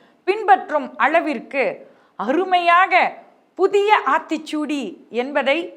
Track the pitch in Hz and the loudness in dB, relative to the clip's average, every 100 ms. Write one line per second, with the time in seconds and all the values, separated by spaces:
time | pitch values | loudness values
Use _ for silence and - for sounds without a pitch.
0 | _ _ - 427 427 370 - 294 247 - | _ _ -4 0 2 2 2 -4 -4 -2
1 | 254 330 311 240 - 277 202 - - _ | 0 2 0 -6 -6 -4 -2 -4 -14 _
2 | _ - 208 320 370 359 339 349 381 349 | _ -8 -2 -2 0 2 4 4 4 2
3 | 208 - - _ _ - 381 403 403 427 | 0 -4 -18 _ _ -2 2 2 4 2
4 | 427 311 320 311 311 302 302 294 208 - | 2 -2 -2 -8 -6 -8 -4 -6 -6 -10
5 | - 226 262 294 254 311 349 | -8 -6 -4 -2 0 -2 -4